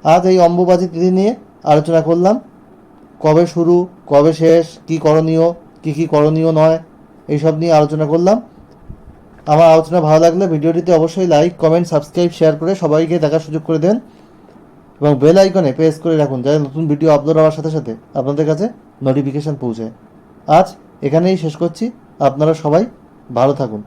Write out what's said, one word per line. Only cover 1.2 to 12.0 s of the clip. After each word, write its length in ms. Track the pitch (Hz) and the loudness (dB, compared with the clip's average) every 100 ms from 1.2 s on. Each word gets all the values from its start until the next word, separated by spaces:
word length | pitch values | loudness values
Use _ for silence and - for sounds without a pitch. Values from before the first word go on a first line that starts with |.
| 202 254 - _ 151 | -2 -4 -14 _ 0
আলোচনা 280 | 151 156 165 156 | 0 2 0 0
করলাম, 280 | 170 180 254 - - _ - _ _ - - | 0 0 -2 -6 -20 _ -20 _ _ -20 -4
কবে 240 | 156 156 170 | 0 2 0
শুরু, 220 | 170 165 175 180 - - | -2 0 0 0 -12 0
কবে 200 | 143 151 156 | 2 2 2
শেষ, 240 | 160 170 165 - - | 2 2 0 -12 -8
কী 80 | 160 156 | -2 0
করণীয়, 400 | 156 160 160 165 170 - _ | 0 0 0 0 -2 -18 _
কী 80 | 160 147 | -10 -6
কী 60 | 165 | -2
করণীয় 360 | 151 151 156 160 160 | 0 2 0 0 2
নয়, 180 | 160 160 - _ - - - | 2 0 -6 _ -20 -20 -8
এইসব 260 | 147 160 151 | -2 -2 -2
নিয়ে 120 | 170 156 | 2 2
আলোচনা 280 | 147 151 151 | 2 -2 -2
করলাম। 240 | 165 180 226 - - - - - - - - - - - | 0 0 0 -4 -20 -20 -20 -20 -20 -20 -20 -20 -16 -2
আমার 160 | 151 165 | 4 6
আলোচনা 240 | 160 156 175 151 | 4 2 -2 2
ভালো 140 | 156 | 4
লাগলে 200 | 170 170 196 | 4 2 -2
ভিডিওটিতে 360 | 156 156 165 175 165 | -2 -2 -2 0 0
অবশ্যই 300 | 160 175 180 | 0 -2 0
লাইক, 180 | 147 170 175 | 2 0 0
কমেন্ট, 240 | 160 165 170 | 0 0 0
সাবস্ক্রাইব, 380 | 151 | -4